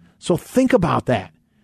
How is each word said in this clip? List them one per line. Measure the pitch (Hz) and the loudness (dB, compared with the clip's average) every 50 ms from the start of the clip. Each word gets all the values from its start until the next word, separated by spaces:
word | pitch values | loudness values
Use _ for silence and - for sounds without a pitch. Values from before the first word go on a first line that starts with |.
| _ _ _ _ | _ _ _ _
So | - - 175 - | -4 -4 -4 -4
think | - - - 247 262 254 - | -4 -4 -2 0 2 2 2
about | 226 165 143 127 120 - | 2 2 0 -2 -4 -2
that. | - 123 98 95 90 - _ _ _ _ _ | -2 -2 -2 -4 -8 -16 _ _ _ _ _